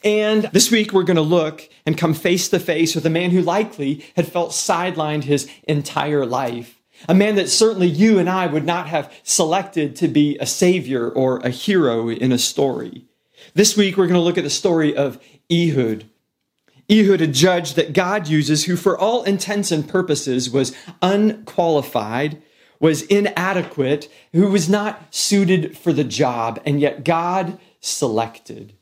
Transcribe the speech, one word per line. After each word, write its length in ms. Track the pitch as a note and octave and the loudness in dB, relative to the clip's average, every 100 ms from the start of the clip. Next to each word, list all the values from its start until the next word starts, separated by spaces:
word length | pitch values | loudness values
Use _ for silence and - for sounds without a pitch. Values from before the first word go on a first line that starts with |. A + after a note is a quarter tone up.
And 400 | G#3 G#3+ G#3+ G#3+ G#3+ | 0 0 2 0 2
this 160 | F#3+ - | 0 2
week, 240 | A3+ G#3+ | 2 2
we're 80 | G3 | 0
gonna 200 | F3+ E3+ | 2 2
look 460 | D3+ F3 D#3 D#3 - _ - | 2 0 0 -8 -20 _ -4
and 100 | D#3+ | 0
come 160 | E3+ | 0
face 360 | D3+ F3+ F3+ - | 0 0 0 0
to 100 | F3+ | -2
face 340 | F3+ D#3+ E3 | 0 0 0
with 100 | E3 D#3+ | 0 -2
a 20 | |
man 220 | D#3+ F3+ | 0 2
who 100 | F3+ | 2
likely 640 | E3+ F#3+ G#3+ - C#3 D3 - - | 2 0 -2 -6 -6 -6 -6 -4
had 160 | D#3+ | -4
felt 200 | F3 E3 | -4 -4
sidelined 720 | - - E3+ F#3 D#3+ D3+ D3+ | -4 -2 -2 -2 -4 -4 -4
his 260 | C3+ C#3+ C#3+ - | 0 -2 -2 -12
entire 600 | - D3 C#3+ - C#3+ D3 | -4 -4 -2 -4 -2 -2
life. 560 | B2+ B2+ B2+ A#2+ A#2 _ _ _ - | 0 -2 -4 -8 -14 _ _ _ 2
A 80 | F#3 | 2
man 180 | G#3 | 4
that 160 | G3+ D#3 | 0 0
certainly 380 | - A3 G3 F3+ | 2 2 2 0
you 320 | D3+ A3 G3+ | 4 4 4
and 100 | E3+ | 2
I 160 | F#3 F3+ | 0 -2
would 180 | D3+ | -2
not 240 | D3 F3 D3+ | -2 -4 -4
have 220 | D#3+ - - | -6 -6 -14
selected 720 | - - D#3+ F3+ F#3 E3 C#3+ B2 | -4 0 2 0 -2 -4 -4 -2
to 120 | D#3+ | 0
be 300 | D3 D3 - | 2 2 0
a 80 | C3 | -6
savior 640 | - F3+ F#3 B2 C3 A#2 | 0 2 2 -2 -4 -2
or 300 | C3+ C3 B2+ | 0 0 0
a 100 | B2+ | -4
hero 600 | B2 - F#3 C#3 A2+ A2+ | -4 0 2 2 0 -4
in 220 | A2+ B2+ | -2 0
a 60 | B2 | 0
story. 680 | - - C#3 - A#2+ - _ _ _ _ - D#3+ | 0 0 -2 -2 -10 -14 _ _ _ _ -6 2
This 200 | G#3 G#3 | 2 4
week, 220 | G3 F#3 | 2 2
we're 80 | F3 | 2
gonna 140 | F3+ | 4
look 180 | E3+ F3 | 2 0
at 60 | |
the 80 | C#3+ | -4
story 440 | - G3 E3 D3+ - | -2 0 2 2 0
of 240 | C#3 B2 _ _ _ | -2 -4 _ _ _
Ehud. 540 | E3+ E3+ C3+ A#2 G#2+ G#2+ _ _ _ _ _ _ _ - | 0 2 2 0 -4 -10 _ _ _ _ _ _ _ 2
Ehud, 300 | G#3+ G3+ F#3 | 4 6 4
a 60 | D#3 | 2
judge 480 | B2+ F3+ F3 D#3+ - | 4 4 2 -2 -2
that 180 | D#3 | 0
God 340 | D#3+ F3+ G#3 D#3 | 0 0 -4 0
uses, 380 | D#3 C#3+ D3+ F3+ | 0 2 0 0
who 100 | F3 | 0
for 220 | F#3+ - | 0 0
all 240 | G3+ A#3+ | 0 0
intents 500 | G3 G3 F#3 G#3 G3 | 0 -2 -2 -4 -2
and 160 | D#3+ D3+ | -2 -2
purposes 640 | F#3 F3+ D3 C#3 B2+ B2+ | -4 -2 -4 -2 -4 -2
was 260 | B2+ B2+ - - - | -2 -2 -6 -20 -2
unqualified, 1400 | F#3 G3+ G#3+ G#3+ - - E3+ D3+ C3 A#2+ G#2+ A#2 D#3 D3+ _ _ _ _ | 0 2 2 0 -8 -2 0 0 0 -4 -4 -4 -4 -6 _ _ _ _
was 240 | D#3+ D3 | 2 2
inadequate, 1040 | - G3+ G3+ - F#3 F#3 D#3 - C3 D3 - - _ | 0 0 2 -2 -2 -2 -4 -4 -2 -2 -6 -20 _
who 140 | E3 G3 | 0 2
was 200 | G3 D#3 | 2 2
not 460 | G#3 G#3 - - | 0 -2 -8 -12
suited 640 | - - G3+ F#3 F#3 D#3+ - | -6 0 2 2 2 0 -4
for 160 | F3 | -2
the 100 | C#3+ | 0
job, 560 | B2 G#2+ C#3 A#2+ A2+ A2 D3 | -2 0 -2 0 -4 -4 -2
and 160 | C#3 | 0
yet 220 | C#3+ - | 0 -2
God 560 | C3 E3 F3 F#3 F3 - _ _ | -2 -2 0 -2 -4 -10 _ _
selected. 920 | - - C3+ A2 A2+ - - A2+ G#2+ G2+ | -10 -4 -2 -2 -4 -8 -20 -18 -20 _